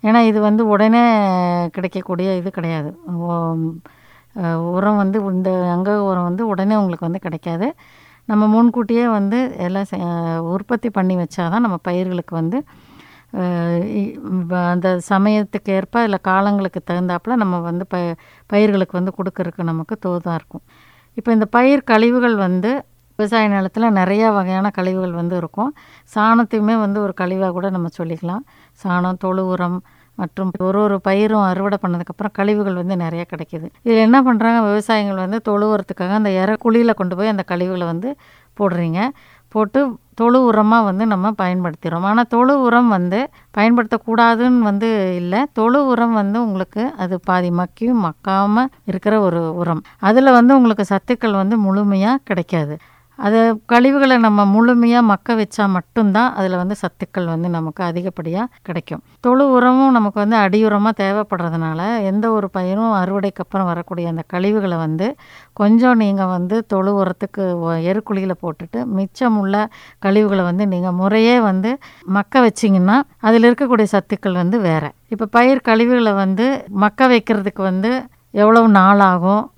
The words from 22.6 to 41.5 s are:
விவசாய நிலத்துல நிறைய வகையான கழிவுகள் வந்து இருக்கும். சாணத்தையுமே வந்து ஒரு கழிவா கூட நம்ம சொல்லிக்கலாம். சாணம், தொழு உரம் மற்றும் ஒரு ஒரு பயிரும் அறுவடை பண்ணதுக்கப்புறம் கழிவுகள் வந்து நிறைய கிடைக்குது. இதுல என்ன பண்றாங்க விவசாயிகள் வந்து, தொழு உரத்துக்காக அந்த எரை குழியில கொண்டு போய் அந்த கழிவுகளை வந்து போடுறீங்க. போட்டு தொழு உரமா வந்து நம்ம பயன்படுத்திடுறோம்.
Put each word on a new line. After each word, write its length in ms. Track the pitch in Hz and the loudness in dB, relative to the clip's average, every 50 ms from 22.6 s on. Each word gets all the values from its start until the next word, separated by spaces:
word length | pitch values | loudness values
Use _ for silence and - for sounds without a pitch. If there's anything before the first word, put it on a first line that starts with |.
| 180 220 254 285 - _ _ _ _ _ _ | -2 -2 -4 -4 -8 _ _ _ _ _ _
விவசாய 320 | - 214 208 226 226 214 208 | -6 -4 -2 0 0 2 2
நிலத்துல 420 | 202 196 190 185 _ 220 226 233 | 0 0 -2 -2 _ 0 0 2
நிறைய 400 | 208 190 185 185 196 208 220 226 | 2 2 2 2 2 2 2 2
வகையான 400 | 214 202 190 180 185 190 196 208 | 2 0 0 0 -2 -2 -2 -2
கழிவுகள் 420 | 196 - 185 185 185 185 185 180 | -2 -2 -4 -2 -2 -2 -4 -4
வந்து 240 | 170 170 170 175 180 | -4 -4 -4 -4 -4
இருக்கும். 380 | 180 170 165 - - 220 277 302 - - _ - - _ _ - | -4 -6 -6 -6 -6 -6 -6 -6 -10 -20 _ -20 -20 _ _ -4
சாணத்தையுமே 640 | 214 208 220 226 233 240 - - 220 208 208 226 226 | 0 2 2 4 2 2 0 -2 -2 0 0 0 0
வந்து 240 | 214 196 202 214 | 0 -2 -2 -2
ஒரு 120 | 208 196 190 - | -4 -4 -4 -4
கழிவா 300 | 190 180 185 185 190 185 | -6 -4 -2 -2 -2 -2
கூட 200 | 175 180 175 196 | -4 -4 -4 -4
நம்ம 180 | 185 185 170 170 - - | -4 -4 -4 -6 -6 -8
சொல்லிக்கலாம். 380 | 170 165 165 156 - 170 180 208 285 _ _ _ _ _ _ _ - | -8 -8 -8 -8 -6 -8 -8 -8 -10 _ _ _ _ _ _ _ -6
சாணம், 320 | 196 180 180 175 185 185 180 | -2 -2 0 0 -2 -4 -4
தொழு 280 | - 185 185 190 190 | -4 -4 -2 -2 -2
உரம் 360 | 185 185 180 180 175 180 185 - _ _ _ _ _ _ | -2 -2 -2 -2 -4 -4 -6 -10 _ _ _ _ _ _
மற்றும் 360 | - 185 170 _ - 190 185 170 - | -10 -10 -8 _ -6 -6 -6 -4 -4
ஒரு 220 | 185 185 190 202 | -4 -2 0 0
ஒரு 200 | 214 208 202 190 | 0 0 -2 -2
பயிரும் 420 | - 196 190 202 214 214 220 214 | -2 -2 0 0 0 0 2 0
அறுவடை 360 | 202 185 180 180 190 202 196 190 | 0 0 -2 -2 -2 -4 -4 -4
பண்ணதுக்கப்புறம் 500 | - 185 175 170 175 - 175 - 202 208 | -4 -4 -4 -4 -6 -10 -10 -8 -8 -8
கழிவுகள் 420 | _ - 196 202 214 208 208 196 185 | _ -4 -2 0 0 -2 -2 -4 -4
வந்து 220 | 180 175 180 196 | -4 -4 -4 -4
நிறைய 300 | 180 170 165 165 165 175 _ - | -4 -4 -6 -6 -8 -10 _ -10
கிடைக்குது. 280 | 160 160 _ - 160 160 - _ _ _ | -12 -12 _ -12 -14 -14 -14 _ _ _
இதுல 160 | 233 226 220 | 0 2 4
என்ன 220 | 220 220 240 269 | 6 6 6 6
பண்றாங்க 440 | 262 254 240 214 226 226 233 233 220 | 6 4 2 2 2 2 2 2 2
விவசாயிகள் 480 | 208 202 214 208 - 220 214 208 202 196 | 2 0 -2 0 0 -2 0 0 -2 -4
வந்து, 260 | 190 185 185 208 226 | -4 -4 -4 -6 -6
தொழு 360 | - 226 208 202 208 214 214 | -4 -2 -2 0 0 0 0
உரத்துக்காக 340 | 202 202 - 185 - 185 180 | -2 -2 -6 -8 -6 -4 -2
அந்த 200 | 196 214 214 202 | 0 0 0 0
எரை 260 | 190 185 185 196 220 214 - | 0 0 0 0 -2 0 0
குழியில 300 | 233 226 233 233 233 214 | 2 2 4 4 2 2
கொண்டு 220 | - 190 180 180 | 0 -2 -4 -2
போய் 120 | 175 202 220 | -2 -2 -2
அந்த 140 | 214 190 | -2 -4
கழிவுகளை 440 | 202 - 180 175 180 185 185 180 175 | -4 -4 -4 -4 -4 -4 -4 -4 -4
வந்து 300 | 170 165 170 190 254 285 _ _ _ _ _ _ _ _ - | -4 -4 -6 -6 -8 -10 _ _ _ _ _ _ _ _ -4
போடுறீங்க. 480 | 208 196 175 175 170 165 160 180 214 269 285 - _ _ _ _ _ _ | -2 -2 0 -2 -2 -2 -2 -2 -2 -4 -6 -10 _ _ _ _ _ _
போட்டு 480 | _ 214 214 208 _ 269 285 262 220 - _ _ _ | _ -2 -2 0 _ 0 0 0 -4 -10 _ _ _
தொழு 380 | - 226 233 240 262 262 240 | 0 2 4 4 4 4 4
உரமா 320 | 220 214 214 214 226 233 220 | 4 4 4 4 4 4 2
வந்து 220 | 202 190 190 220 | 2 0 0 0
நம்ம 240 | 226 208 185 185 214 214 - | 0 0 0 -2 -4 -2 -2
பயன்படுத்திடுறோம். 580 | 190 180 | -4 -2